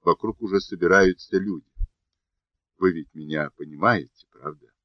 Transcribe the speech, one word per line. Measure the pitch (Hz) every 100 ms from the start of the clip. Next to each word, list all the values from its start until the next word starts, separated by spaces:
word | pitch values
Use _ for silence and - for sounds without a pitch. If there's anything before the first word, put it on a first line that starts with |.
Вокруг | 85 82 110 -
уже | 107 98
собираются | - 90 87 95 95 90 - 95
люди. | 101 87 - - - _ _ _ _ _ _ _ _ -
Вы | 92
ведь | 82 73
меня | 78 76 78 73
понимаете, | - 76 76 104 107 65 _ _
правда? | _ 69 76 62 _